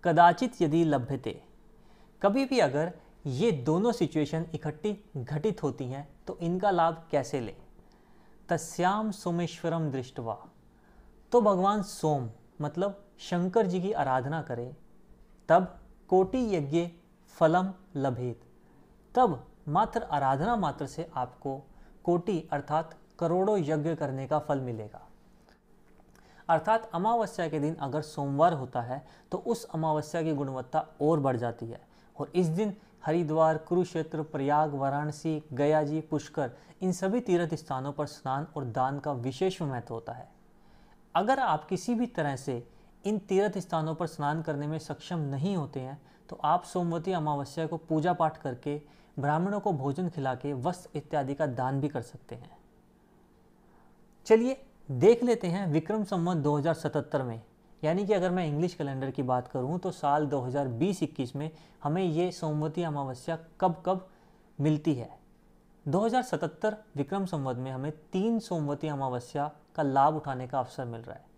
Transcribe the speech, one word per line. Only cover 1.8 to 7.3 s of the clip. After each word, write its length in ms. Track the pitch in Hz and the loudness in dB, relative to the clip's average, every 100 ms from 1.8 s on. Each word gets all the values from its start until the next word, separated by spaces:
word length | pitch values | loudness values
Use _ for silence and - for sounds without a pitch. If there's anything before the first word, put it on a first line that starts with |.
| - - - - | -20 -20 -20 0
कभी 220 | 196 226 | 2 2
भी 140 | 262 254 | 2 4
अगर 320 | 156 139 170 170 - - 143 | 4 2 -2 -4 -20 -12 -6
ये 240 | 127 226 156 | 0 2 2
दोनों 320 | 123 165 226 | 2 2 2
सिचुएशन 540 | 226 151 156 147 165 165 | 2 0 0 0 -2 -4
इकट्ठी 420 | 156 160 147 214 202 - 143 | -6 -6 -4 -6 -6 -8 -10
घटित 460 | 117 147 214 - | -6 -2 -2 -2
होती 220 | 143 123 | -4 -4
हैं 240 | 127 135 147 - - | -6 -8 -12 -16 -12
तो 100 | - | -6
इनका 320 | 170 180 208 | -2 0 2
लाभ 320 | 180 165 165 - | 4 2 0 -2
कैसे 300 | 147 127 | -2 0